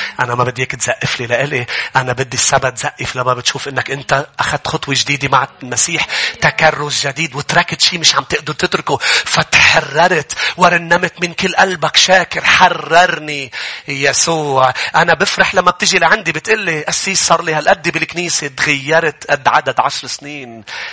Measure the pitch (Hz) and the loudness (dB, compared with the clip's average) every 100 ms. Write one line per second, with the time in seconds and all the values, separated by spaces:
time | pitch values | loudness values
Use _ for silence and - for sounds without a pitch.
0 | - - 123 120 123 117 127 127 - 117 | -6 -4 -2 0 -2 -2 -6 -4 -4 -2
1 | - - 117 120 139 139 120 - - 131 | -4 -4 -2 0 0 -2 -4 -6 -2 0
2 | 127 123 127 120 - 139 127 123 147 - | 0 -2 -4 0 2 2 2 -2 -6 -6
3 | 123 127 127 120 - 135 139 131 127 139 | -6 -2 0 0 -2 -4 -4 -6 -4 -4
4 | 131 139 147 - 139 - - 160 - 131 | 0 -2 -2 -4 -2 -2 -4 -4 -2 -2
5 | - 143 135 135 131 - 127 123 - 160 | -2 -2 2 2 0 -6 -6 -2 -2 -2
6 | - - - - 156 - 156 139 147 - | -4 -4 -4 -2 -2 4 2 2 -2 -2
7 | 143 131 160 131 - 165 175 156 - 175 | -4 -4 -6 -6 -2 0 0 2 0 2
8 | 156 135 135 156 139 156 180 - - 143 | 0 2 0 -4 -4 -2 0 0 -2 -2
9 | - - - - 156 - - 160 139 143 | 0 -2 0 -2 2 4 4 4 2 2
10 | 180 170 139 - - - 180 170 170 175 | 4 2 -2 -4 -4 2 2 4 2 0
11 | 180 - 175 165 185 180 190 175 151 - | 0 -4 -6 -2 -2 2 2 2 0 2
12 | - 185 170 160 151 - 180 165 143 165 | 2 2 0 -2 0 4 4 2 2 4
13 | 180 156 151 147 131 - - - - 139 | 4 2 -4 -8 -8 -10 -10 -10 -8 -2
14 | 139 131 - 165 147 131 131 127 - - | 0 2 2 0 2 4 4 2 0 2
15 | 170 165 190 - 185 190 180 - 208 185 | 4 2 2 2 2 2 2 2 2 4
16 | 165 214 165 156 - 220 190 156 156 170 | 4 2 0 -4 0 0 0 -4 -2 -4
17 | 196 185 - 165 170 156 160 196 160 156 | -2 0 2 2 0 0 2 0 0 -2
18 | 156 165 175 - 147 131 151 139 135 160 | -2 -2 -4 -2 -4 -2 0 0 0 2
19 | 165 - - 143 131 151 139 - 123 - | 0 -2 -4 -2 2 2 2 0 0 -2
20 | 131 - 143 147 123 117 104 - - | -8 -10 -10 -12 -12 -16 -14 -12 -12